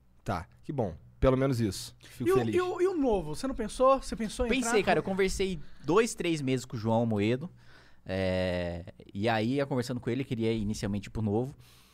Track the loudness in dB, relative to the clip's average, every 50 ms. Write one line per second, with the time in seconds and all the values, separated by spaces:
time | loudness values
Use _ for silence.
0 | _ _ _ _ -6 -6 -6 -6 -6 -10 -18 -18 -12 -8 -4 -4 -4 -4 -4 -10
1 | -16 -20 -4 2 4 4 4 4 2 2 2 2 0 0 -2 -4 -8 -12 -16 -18
2 | -20 -16 -10 -4 0 2 4 4 4 2 2 0 0 0 0 0 0 0 2 2
3 | 2 2 2 0 0 -4 -6 -6 -6 -6 -4 -4 -6 -4 0 4 6 6 6 4
4 | 2 -4 -6 -6 -6 -6 -4 -2 0 0 2 0 2 2 2 4 4 4 2 2
5 | 2 0 0 2 2 2 2 0 -2 -2 -2 -4 -8 -10 -12 -8 0 2 4 4
6 | 4 2 0 -4 -2 -2 -2 0 0 0 0 0 -2 -4 -6 -4 0 2 2 4
7 | 2 2 2 2 2 2 2 0 -2 -8 -14 -16 -20 -20 -20 -20 -20 -20 -20 -16
8 | -10 -6 -4 -2 0 0 0 0 0 0 0 -2 -2 -4 -6 -8 -10 -14 -16 -20
9 | -18 -12 -6 -2 0 0 0 2 0 0 0 0 -2 -2 -2 -2 -2 -2 -4 -6
10 | -4 -4 -2 -2 -4 -4 -4 -2 0 0 0 0 -2 -4 -4 -4 -4 -4 -4 -4
11 | -6 -6 -6 -4 -2 0 0 0 0 -2 -8 -14 -20 -20 -20 -20 -20 -20